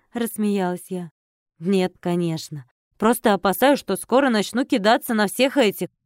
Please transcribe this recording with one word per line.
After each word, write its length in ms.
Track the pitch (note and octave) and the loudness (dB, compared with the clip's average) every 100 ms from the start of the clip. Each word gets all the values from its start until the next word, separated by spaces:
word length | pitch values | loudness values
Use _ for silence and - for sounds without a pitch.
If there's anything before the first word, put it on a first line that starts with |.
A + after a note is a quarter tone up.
| _ | _
рассмеялась 800 | A#3+ A#3 - G#3 G3+ F3+ F3+ - | -8 -6 -4 -2 0 -2 -4 -8
я. 180 | F3+ E3+ _ _ _ _ _ | -10 -10 _ _ _ _ _
"Нет, 380 | E3 G3 F3+ - | -2 0 0 -4
конечно. 680 | F3+ F3 E3+ D#3+ - D3+ B2 _ _ _ | -4 -2 -2 -4 -8 -16 -16 _ _ _
Просто 340 | G#3+ B3 A#3 | 0 2 2
опасаюсь, 460 | G3 G3+ F#3 B3+ C#4+ | 2 0 2 2 2
что 160 | - F#3+ | 0 -6
скоро 340 | - - C4 | 0 2 2
начну 340 | A3 F#3 A3+ | 0 -2 -4
кидаться 520 | C#4 B3+ G3 B3+ - A3 | -2 0 2 2 0 -2
на 100 | G3+ | -2
всех 320 | - B3 C#4+ | 0 0 4
этих", 300 | A3 - F3+ - | 2 0 -8 -10